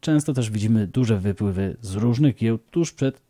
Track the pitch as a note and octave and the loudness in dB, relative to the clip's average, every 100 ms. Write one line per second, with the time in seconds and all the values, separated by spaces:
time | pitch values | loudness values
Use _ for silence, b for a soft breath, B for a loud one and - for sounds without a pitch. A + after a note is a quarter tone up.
0 | - D3+ D3 C3 A2+ G#2+ G#2+ A2+ G2+ - | 2 0 0 -2 -2 -2 2 2 2 0
1 | A#2+ G#2+ F#2+ F#2+ G#2 F#2+ F#2+ - G#2 G2 | 0 2 0 -2 -2 -2 -4 -6 -8 -2
2 | A#2 A#2+ D3+ - A2+ A2+ _ - E3 - | 0 4 2 2 -2 -2 _ -4 -4 -2
3 | C3+ C3 | -4 -4